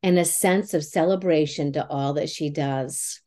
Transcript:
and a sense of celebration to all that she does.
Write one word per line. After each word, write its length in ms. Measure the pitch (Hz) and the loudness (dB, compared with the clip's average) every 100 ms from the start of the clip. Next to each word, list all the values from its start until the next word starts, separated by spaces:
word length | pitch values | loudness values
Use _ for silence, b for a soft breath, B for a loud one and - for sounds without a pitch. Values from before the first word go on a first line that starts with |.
and 160 | 185 180 | 4 4
a 60 | |
sense 500 | 170 - 196 185 196 | 4 2 2 2 2
of 100 | 170 | -2
celebration 880 | 151 185 165 190 185 156 151 - 143 | -2 0 2 2 2 2 2 -2 -2
to 140 | 143 - | -2 -4
all 260 | 143 139 | -2 -2
that 140 | 147 151 | -2 -4
she 220 | - 151 | -4 -6
does. 720 | 147 139 135 131 - - - | -2 -2 -2 -4 -6 -8 -12